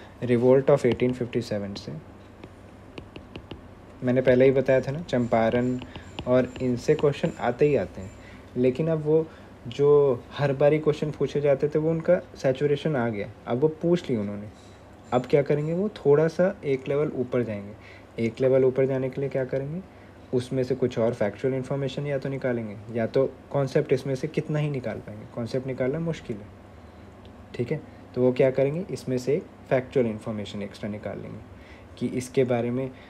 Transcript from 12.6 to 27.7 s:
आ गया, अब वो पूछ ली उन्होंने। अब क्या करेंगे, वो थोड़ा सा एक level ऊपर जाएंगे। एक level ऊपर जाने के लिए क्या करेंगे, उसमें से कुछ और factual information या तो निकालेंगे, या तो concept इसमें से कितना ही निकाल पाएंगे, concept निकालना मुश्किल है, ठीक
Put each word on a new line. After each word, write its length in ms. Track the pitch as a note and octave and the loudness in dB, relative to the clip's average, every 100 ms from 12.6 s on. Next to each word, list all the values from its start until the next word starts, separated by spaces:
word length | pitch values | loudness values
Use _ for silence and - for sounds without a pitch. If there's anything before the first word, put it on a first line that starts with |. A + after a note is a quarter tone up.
| D3 C#3+ E3 C#3+ | 2 0 0 0
आ 120 | A#2 | 0
गया, 200 | G#2 G2 - - | -2 -6 -10 -4
अब 120 | A#2+ | 0
वो 80 | D#3 D#3 | 0 2
पूछ 280 | E3+ F3 - | 0 0 0
ली 60 | A#2+ | -2
उन्होंने। 340 | G2+ G2+ G#2 - - - - - - | -2 -6 -12 -16 -20 -20 -20 -20 -2
अब 120 | B2 B2+ | -2 2
क्या 160 | D3 | 2
करेंगे, 320 | C#3 D3 D3+ | 2 0 0
वो 160 | E3+ G#3 | -2 -2
थोड़ा 380 | - C#3+ C#3+ D#3+ | 0 4 6 4
सा 280 | D#3+ F#3 G3+ D3+ | 2 0 0 -2
एक 220 | C3 - | -2 -2
level 240 | C#3+ D#3 - | -2 -2 -2
ऊपर 280 | B2 C3 | -2 -2
जाएंगे। 300 | A2 G#2 G2+ G#2 - - - - | -2 -6 -10 -16 -20 -20 -14 -4
एक 220 | A2+ A2 | -4 2
level 240 | C3 C3+ C3 | 4 6 4
ऊपर 200 | B2+ C3 | 4 2
जाने 240 | C3 C3 | 0 -4
के 120 | C3+ | -4
लिए 80 | C#3 | -4
क्या 160 | C3+ B2+ | -2 -2
करेंगे, 360 | C3+ C#3 E3 - - - - - | -4 -6 -8 -12 -18 -20 -20 -4
उसमें 300 | B2+ B2 C3+ | -4 -2 -2
से 120 | B2+ B2+ | 0 0
कुछ 220 | B2 B2 | -2 0
और 140 | A2+ | 0
factual 400 | A2+ G#2 - C3+ | 0 -2 -2 -2
information 540 | C3 B2+ C#3 C#3 C3 C#3+ | -2 -4 -4 -4 -6 -4
या 100 | C#3 | -4
तो 120 | C#3 | -4
निकालेंगे, 480 | C3+ C3 A#2+ A2 G2+ G#2+ | -4 -2 -2 -4 -10 -8
या 140 | A2+ A2+ | -4 0
तो 220 | C3+ C3+ - - | 2 0 -2 -6
concept 420 | C#3+ C3+ D#3 C#3+ | -2 0 0 2
इसमें 220 | C3 C#3+ C3 | 0 0 -4
से 120 | D#3 | -4
कितना 320 | - D#3 D3+ | -4 -2 -2
ही 100 | D3 | -2
निकाल 300 | C#3 A#2+ G#2+ | -4 -6 -8
पाएंगे, 260 | - G#2+ A2+ - | -10 -14 -12 -8
concept 320 | A2+ C3+ C3 | -6 -4 -4
निकालना 320 | B2+ C3 D#3 | -2 -2 -2
मुश्किल 380 | E3+ D#3 - G#2 | -4 -6 -8 -10
है, 100 | - - - - - - - - - - - - | -12 -20 -20 -20 -20 -20 -20 -20 -20 -20 -12 -6
ठीक 160 | A#2+ | -4